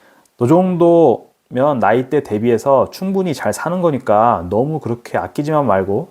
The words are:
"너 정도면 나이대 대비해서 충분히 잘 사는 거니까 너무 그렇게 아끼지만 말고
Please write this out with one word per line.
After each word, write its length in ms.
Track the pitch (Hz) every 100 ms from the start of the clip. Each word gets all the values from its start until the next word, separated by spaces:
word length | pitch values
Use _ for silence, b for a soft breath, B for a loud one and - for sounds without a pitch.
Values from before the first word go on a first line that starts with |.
| b b b -
"너 80 | 123
정도면 1300 | 170 185 175 170 170 151 107 - _ - 127 147 131
나이대 440 | 98 120 127 147
대비해서 680 | 139 107 120 110 139 131 101
충분히 440 | - 190 196 185
잘 180 | 135 107
사는 300 | - 160 185
거니까 640 | 175 131 - 104 120 98 87
너무 320 | 104 143 156
그렇게 380 | 113 117 - 110
아끼지만 480 | 87 - 147 156 131
말고 420 | 95 95 104 180